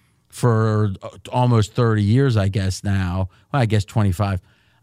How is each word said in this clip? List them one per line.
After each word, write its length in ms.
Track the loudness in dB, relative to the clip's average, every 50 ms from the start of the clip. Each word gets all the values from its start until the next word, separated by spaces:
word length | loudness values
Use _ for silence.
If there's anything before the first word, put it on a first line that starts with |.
| _ _ _ _ _ _
for, 640 | -8 -2 0 2 2 2 2 2 0 0 0 -2 -2 -6 -12
uh, 60 | -16 -18 -18 -12 -6
almost 420 | -2 0 2 2 4 2 2 0 0
thirty 300 | 0 0 2 2 2 2
years, 340 | 2 4 4 2 2 2
I 120 | 2 0 0
guess 360 | 0 -2 -2 -4 -4 -4 -4
now. 440 | -4 -2 -2 -2 -4 -4 -4 -6 -6 _ _ _ _ -2
Well, 100 | -2 0
I 40 |
guess 180 | 0 0 -2 -2
twenty-five. 560 | -2 -2 0 0 0 0 -2 -2 -4 -4 -6 -8 _ _ _ _ _ _ _